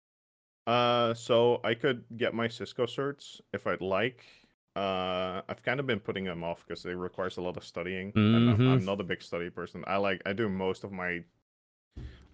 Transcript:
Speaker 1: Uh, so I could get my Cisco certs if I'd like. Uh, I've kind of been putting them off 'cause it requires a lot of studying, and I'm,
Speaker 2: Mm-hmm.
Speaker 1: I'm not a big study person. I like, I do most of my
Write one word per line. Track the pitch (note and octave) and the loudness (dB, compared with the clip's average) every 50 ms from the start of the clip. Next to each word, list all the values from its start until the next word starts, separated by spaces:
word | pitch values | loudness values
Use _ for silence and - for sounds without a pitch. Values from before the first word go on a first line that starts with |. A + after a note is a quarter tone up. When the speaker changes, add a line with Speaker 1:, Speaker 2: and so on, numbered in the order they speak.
| _ _ _ _ _ _ _ _ _ _ _ _ _ | _ _ _ _ _ _ _ _ _ _ _ _ _
Speaker 1:
Uh, | - A#2 B2 A#2+ A#2+ A#2+ A#2+ A#2+ A2+ A#2 | 0 2 4 4 4 4 4 4 2 0
so | A#2 - - B2 A#2 A#2+ A#2+ A#2+ A#2 - | -2 0 4 6 6 8 6 6 4 2
I | G#2+ A#2 | 0 0
could | A#2 - D3 B2+ A#2+ - - A#2 A2 | 2 2 0 0 0 -4 -12 -6 -2
get | A#2+ - - | 0 0 0
my | A2+ A2+ A#2 | 0 0 -2
Cisco | A#2 - G2+ - - - B2 A#2 | -2 -6 -10 -8 -2 -2 -2 -2
certs | - - C3+ C#3+ C#3+ - - - - - - _ - | 0 -2 -4 -4 -4 -8 -12 -18 -18 -20 -12 _ -8
if | G2+ - A2 | -6 -2 -2
I'd | F2+ E2+ | -2 -2
like. | F2 F#2+ F#2+ F#2+ G#2+ B2+ B2+ - - - - - _ _ _ _ _ _ - | 0 0 0 2 0 0 -2 -6 -14 -20 -20 -20 _ _ _ _ _ _ -6
Uh, | G2 G2 G2 F#2+ F#2 F#2 F#2 F#2 F2+ F#2 F#2 F2+ E2 - - | -4 -2 0 0 0 0 -2 -2 -2 -2 -4 -4 -6 -8 -8
I've | F#2+ - - | -10 -6 -4
kind | - B2 C3+ | -4 -2 -2
of | C#3+ B2+ | -2 -2
been | A#2+ G2+ | -2 -2
putting | - - A2 G2 F#2+ | -2 -4 -4 -4 -4
them | F#2 F2 E2+ E2 | -4 -4 -4 -4
off | E2 E2+ - - - | -6 -6 -6 -8 -12
'cause | E2+ E2 - | -12 -10 -8
it | F#2+ F2+ F2+ | -6 -6 -4
requires | F2+ F2+ - - F#2+ F#2 - - | -6 -6 -4 -4 -4 -4 -4 -4
a | |
lot | F2+ F2+ F2 | -6 -6 -6
of | - - | -8 -10
studying, | - - F2+ E2+ F2+ F#2+ F#2+ F#2 G2 G#2 | -10 -10 -8 -6 -4 -4 -6 -6 -2 0
and | G#2+ G#2+ G#2 A2+ | 2 4 6 6
I'm, | A2+ A#2 A#2+ A#2 G#2 | 6 6 6 6 6
Speaker 2:
Mm-hmm. | B2+ B2+ | 6 6
Speaker 1:
I'm | C3 C3 F#2 | 6 4 2
not | F#2+ G2 G2+ | 2 -2 -2
a | G2+ | -2
big | E2+ F#2 - | -4 -4 -6
study | - - - F2 E2+ F2 | -6 -6 -6 -6 -6 -6
person. | E2+ - F2 F2 - F#2 - - | -6 -8 -10 -10 -10 -10 -6 -2
I | F#2 G2 | 0 0
like, | G2+ G2 F#2+ F2 - | 2 2 0 0 -2
I | F#2+ G2+ | -2 -2
do | F#2+ A#2 G#2+ | 0 0 0
most | F#2+ F#2+ F#2+ F#2+ F#2 - - | 0 0 0 -2 -2 -2 -6
of | G2+ | -10
my | G2 F#2 F2+ F2+ F2 F2 E2+ - _ _ _ _ _ _ _ _ _ _ _ _ _ - - - - - - - | -8 -6 -4 -4 -4 -6 -6 -10 _ _ _ _ _ _ _ _ _ _ _ _ _ -14 -12 -12 -14 -16 -20 -10